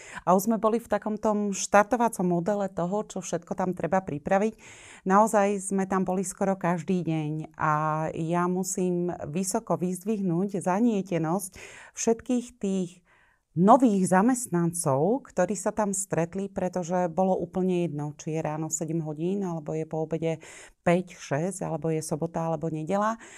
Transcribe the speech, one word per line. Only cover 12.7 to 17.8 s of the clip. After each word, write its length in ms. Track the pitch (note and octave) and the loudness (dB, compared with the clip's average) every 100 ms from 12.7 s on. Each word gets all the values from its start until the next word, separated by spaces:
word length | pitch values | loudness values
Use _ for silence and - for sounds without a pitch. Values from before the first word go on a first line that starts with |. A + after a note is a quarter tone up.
| F#3+ F3 - _ _ _ _ _ D#3 | -2 -4 -8 _ _ _ _ _ 4
nových 480 | G3 A#3+ B3+ G3 F3+ | 8 8 8 4 4
zamestnancov, 1200 | F#3 A#3 B3 - E3+ E3+ E3+ D3 C3+ F3 C4+ - | 4 4 2 0 0 0 0 0 2 2 0 -4
ktorí 320 | - F3+ G3+ | -2 -2 0
sa 160 | G#3+ | -4
tam 160 | G#3+ G3+ | -2 -2
stretli, 560 | G3 - - E3+ F#3 G3 | -2 -4 -2 -2 -4 -6
pretože 640 | G3 F#3 F#3 E3 F3+ F3 | -4 -4 -4 -2 -2 0
bolo 240 | E3 F#3+ | 0 2
úplne 480 | F#3 F3 F#3 F#3 F3 | 0 -2 0 0 2